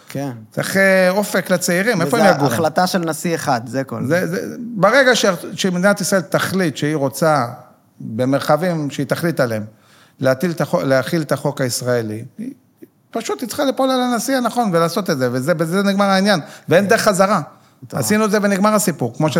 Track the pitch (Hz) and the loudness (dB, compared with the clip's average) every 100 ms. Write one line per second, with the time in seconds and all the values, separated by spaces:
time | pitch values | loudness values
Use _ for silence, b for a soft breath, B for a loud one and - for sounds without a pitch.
0 | - 135 139 117 110 - 139 190 190 190 | -12 -8 -8 -10 -8 -6 -2 2 4 4
1 | 185 190 202 202 - 180 - 175 214 208 | 4 2 0 -2 0 0 0 0 0 0
2 | 143 220 196 156 139 113 156 170 180 185 | 0 4 4 4 2 0 0 2 0 0
3 | 165 151 180 160 147 123 120 131 131 113 | -2 -4 -4 -2 -2 -2 -2 -6 -6 -4
4 | 123 175 180 190 - - - 214 196 262 | -2 0 -2 -4 -6 -8 -8 0 2 4
5 | 254 233 208 170 - - 196 180 196 202 | 4 4 2 -2 -6 -4 -2 2 2 2
6 | 180 196 - 151 - 190 170 - 147 151 | 0 -2 0 -2 -2 -2 -2 -2 -4 -2
7 | 139 - 160 147 120 - - _ _ - | -4 0 2 2 -2 -8 -18 _ _ -16
8 | 123 110 127 139 - 151 180 165 143 143 | -10 -4 0 0 2 0 0 -2 -4 -6
9 | 131 - 170 151 123 110 107 b b b | -4 -2 -2 0 0 -2 -6 b b b
10 | b - 131 131 180 156 147 175 156 135 | b -2 0 2 0 -2 -2 -2 2 2
11 | 123 175 147 143 147 135 127 - 123 120 | 2 -2 -2 -2 -2 -2 -4 -2 -2 0
12 | 110 107 123 - 247 - _ _ - _ | -2 -8 -10 -12 -14 -14 _ _ -20 _
13 | _ 339 - 403 226 - 277 254 269 254 | _ -8 -6 -6 -6 -2 -2 0 0 0
14 | 247 233 - 269 233 240 220 165 165 214 | 0 -2 0 -2 0 0 2 2 2 0
15 | 190 139 127 127 135 165 165 190 202 196 | -2 0 0 0 0 0 0 0 0 2
16 | 202 190 202 190 B B - 165 196 220 | 2 4 4 2 B B 2 4 4 4
17 | 220 185 196 196 143 b b b - 156 | 4 4 2 2 -2 b b b -8 -4
18 | - 214 220 208 202 190 208 214 - 147 | 0 2 2 2 2 2 2 2 0 -2
19 | 117 - 156 165 | -4 0 0 0